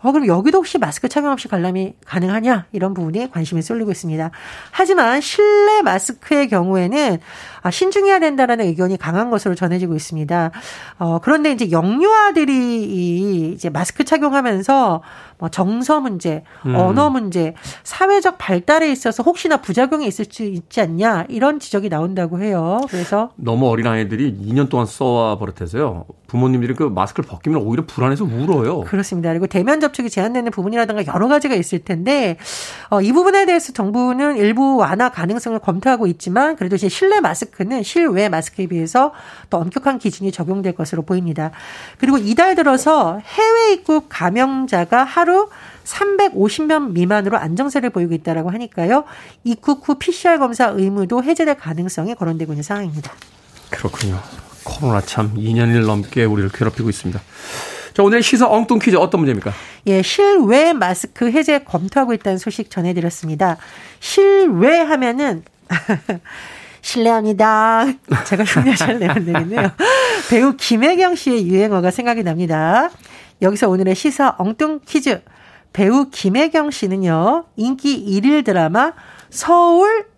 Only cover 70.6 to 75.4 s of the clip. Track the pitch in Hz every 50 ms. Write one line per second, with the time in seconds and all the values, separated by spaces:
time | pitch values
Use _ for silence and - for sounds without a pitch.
70.6 | - - 233 220 240 302 370 349 370 359 359 - - 277 247 233 196 170 185 190
71.6 | 208 214 202 185 175 180 180 - 240 240 233 226 208 175 156 165 180 165 160 156
72.6 | 156 165 185 233 294 349 - - - - - - - - _ _ - 185 208 202
73.6 | - 208 185 185 190 190 185 185 - 302 - - 277 254 - - 185 196 226 -
74.6 | 311 302 311 294 _ - - 311 262 269 220 180 _ - _ _